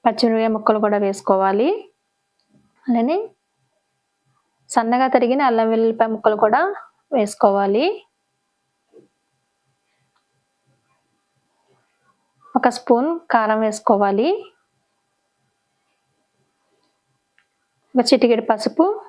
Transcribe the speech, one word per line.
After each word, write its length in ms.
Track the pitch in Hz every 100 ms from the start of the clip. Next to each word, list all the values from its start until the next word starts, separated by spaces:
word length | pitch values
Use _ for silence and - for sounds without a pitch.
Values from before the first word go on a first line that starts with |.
| 240
పచ్చిమిరపకాయ 420 | 220 233 226 226
ముక్కలు 240 | 220 220 214
కూడా 160 | 208 208
వేసుకోవాలి. 640 | 202 196 - 190 190 202 269 427 - _ _ _ _ _ _ _ _ _ -
అలానే 300 | 233 240 359 440 _ _ _ _ _ _ _ _ _ _ _ _ _ _
సన్నగా 320 | - 226 247 262
తరిగిన 260 | 254 240 269 269
అల్లం 180 | 226 220
వెల్లుల్లిపాయ 360 | 226 226 226 226
ముక్కలు 240 | 214 220 214
కూడా 180 | 214 247 370 403 - _ _ 269
వేసుకోవాలి. 720 | 208 - 208 196 196 208 330 440 _ _ _ _ _ _ _ _ _ - _ _ _ _ _ _ _ _ _ _ _ _ _ 135 _ _ 135 67 _ _ _ _ _ _ _ _ _ _ _ _ _ _ _ _ - -
ఒక 120 | 247 233
స్పూన్ 320 | - 240 285 339 -
కారం 240 | 233 214 220
వేసుకోవాలి. 640 | 220 214 - 202 202 196 277 440 - _ _ _ _ _ _ _ _ _ _ _ _ _ _ _ _ _ _ _ _ _ _ _ _ _ _ _ _ _ _ _ _ _ _
ఒక 100 | 254 233
చిటికెడు 360 | 247 233 226 220
పసుపు 340 | 220 - - 359 427